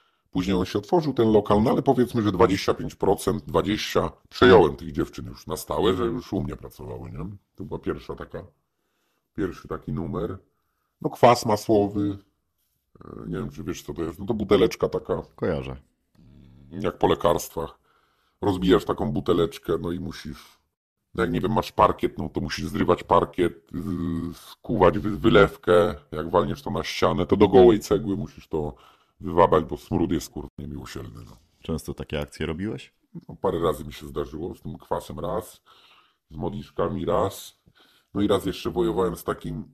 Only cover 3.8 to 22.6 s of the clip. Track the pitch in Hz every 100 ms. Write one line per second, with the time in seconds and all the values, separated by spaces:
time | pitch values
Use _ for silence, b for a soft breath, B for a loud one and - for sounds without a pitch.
3.8 | - - 87 - _ - 123 113 78 69
4.8 | - 78 80 - - - - 80 - 76
5.8 | 104 - 113 - - 95 - - - -
6.8 | 71 65 - - 95 101 _ - 92 87
7.8 | 95 78 - 78 73 87 92 _ _ _
8.8 | _ _ _ _ _ - 95 - - 80
9.8 | - 80 85 87 104 98 _ _ _ _
10.8 | _ _ 151 - 214 - 120 104 - 107
11.8 | 101 107 104 101 _ _ _ _ _ _
12.8 | _ - - - 55 98 87 - 85 -
13.8 | - 82 82 85 98 110 101 101 - -
14.8 | 98 92 - 85 - - 110 73 65 67
15.8 | _ _ _ _ - 69 - - - 87
16.8 | 90 - 98 82 85 82 - 85 80 -
17.8 | _ _ _ _ _ _ 101 92 92 87
18.8 | - - 101 92 - 87 85 - - 82
19.8 | 87 87 82 - 78 76 - _ _ _
20.8 | _ _ _ - - 90 90 90 - -
21.8 | 101 - 87 - 82 - 82 -